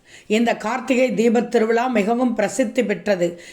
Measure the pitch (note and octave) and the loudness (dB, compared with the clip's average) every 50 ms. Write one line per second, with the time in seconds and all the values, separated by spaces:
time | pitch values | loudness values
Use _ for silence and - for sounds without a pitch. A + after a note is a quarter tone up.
0 | _ _ - - - - G#3 A3 A#3+ A#3 G#3+ - - G#3+ A#3+ B3+ A#3 - C4 A#3 | _ _ -20 -14 -6 -2 0 0 2 0 0 -2 -2 -4 -4 -4 -2 0 0 2
1 | C4 B3+ G3+ F3+ A3+ A#3+ G#3+ A#3+ A3+ - - A#3 A3 A3 A3+ A3+ A#3+ B3+ B3 A3 | 2 0 2 2 2 2 2 2 0 2 0 0 2 2 2 0 0 0 0 0
2 | G3 G3+ A#3 A#3+ B3+ A#3+ A3+ - G3+ F#3+ - - C4 G#3+ - C4 A#3 G3 G#3 - | 0 0 0 0 0 0 0 0 -2 -2 0 -2 -2 -2 0 -2 -2 -2 -2 -4
3 | - G#3+ G3+ F3+ F3 F3 F3 - - - | -2 -2 0 0 0 -2 -4 -6 -16 -20